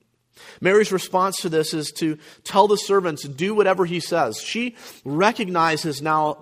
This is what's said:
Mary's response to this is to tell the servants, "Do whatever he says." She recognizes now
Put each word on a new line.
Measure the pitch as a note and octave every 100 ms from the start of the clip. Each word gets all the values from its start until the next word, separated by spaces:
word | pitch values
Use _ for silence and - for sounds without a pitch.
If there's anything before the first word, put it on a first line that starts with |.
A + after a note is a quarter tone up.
| _ _ _ - - -
Mary's | E3+ G3+ G#3+
response | F#3+ - F#3 F#3+ F#3
to | F3+
this | D#3+ D#3
is | D#3+ D3
to | - D#3+ D#3 - -
tell | - G3 G3+
the | G3+
servants, | - G3 F3+ D3
"Do | C#3+ C3 F#3 G#3+
whatever | G3 F#3 F3+
he | F3
says." | - E3+ C3 G#2+
She | - G#3+ A#3 - - - C3
recognizes | D3 G3+ A#3 G3 F3 E3 D#3 E3+ C3+
now | D3+ D#3 D3+ D3